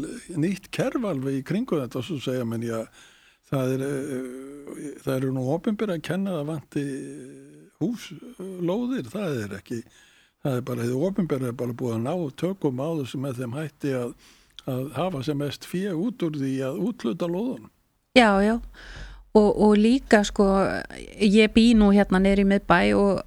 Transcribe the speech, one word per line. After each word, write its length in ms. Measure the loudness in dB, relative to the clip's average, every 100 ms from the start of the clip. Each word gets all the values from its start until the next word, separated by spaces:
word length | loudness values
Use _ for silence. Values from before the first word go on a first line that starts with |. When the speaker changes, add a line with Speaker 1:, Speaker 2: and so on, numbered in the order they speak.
| -4 -10 -8
Speaker 1:
nýtt 400 | -2 -2 -2 -8
kerf 340 | -4 -2 -2
alveg 340 | -4 -4 -2 -4
í 60 |
kringum 360 | -2 -4 -2 -2
þetta 200 | -2 -6
og 40 |
svo 140 | -6 -6
segja 240 | -4 -2
menn, 180 | -2 -4
já, 200 | -4 -6 -8 _ -20 _ _ _ -6
það 200 | -2 0
er, 100 | -2
eh, 1120 | -4 -4 -6 -6 -8 -12 -16 -16 -16 -14 -14 -10
það 100 | -4 -2
eru 140 | -2
nú 140 | -2 -2
opinber 380 | -2 -2 -2 -2
að 140 | -4
kenna 380 | -4 -4 -2 -4
að 60 | -4
vanti 380 | -8 -6 -6 -4 -8 -10 -14 -16 -20 -20 -20 -20 -6
hús, 320 | -4 -4 -10
eh, 320 | -18 -18 -14 -12 -4
lóðir, 460 | -2 -2 -2 -4 -6
það 300 | -6 -4 -4
er 140 | -6 -10
ekki, 220 | -8 -10 -10 _ _ _ _ _
það 120 | -4 -4
er 40 |
bara, 220 | -4 -4
hið 180 | -2 0
opinbera 480 | -2 0 -2 -2 -4
er 40 |
bara 200 | -4 -6
búið 220 | -4 -4 -2
að 60 |
ná 80 | -2 -4 -6 -4
tökum 400 | -6 -2 -2 -2
á 120 | -4 -4
þessu 160 | -6 -6
með 220 | -6 -6
þeim 140 | -6 -6
hætti 380 | -8 -6 -4 -2
að, 160 | -4 -10 _ _ _ -12 -6
að 260 | -6 -6
hafa 300 | -4 -4 -4
sem 140 | -4 -2
mest 260 | -4 -6
fé 220 | -6 -4 -4
út 320 | -2 -4 -2
úr 160 | -4 -2
því 160 | -4 -2
að 160 | -4 -2
úthluta 460 | -4 -2 -4 -2 -4
lóðunum. 440 | -2 -4 -8 -14 _ _ _ _
Speaker 2:
Já, 220 | 4 6 4
já. 180 | 2 0 -6 -18 -18 -16 -16 -18 2
Og, 200 | 4 6 6
og 200 | 6 6
líka, 420 | 6 4 4 4
sko, 200 | 4 2 4 4 2 -2 -8 -14 -12
ég 400 | 0 4 6 6
bý 160 | 6 6
nú 160 | 8 8
hérna 300 | 6 6 4
niðri 240 | 4 4
í 60 | 4
miðbæ 400 | 4 4 4 4
og, 300 | 4 2 0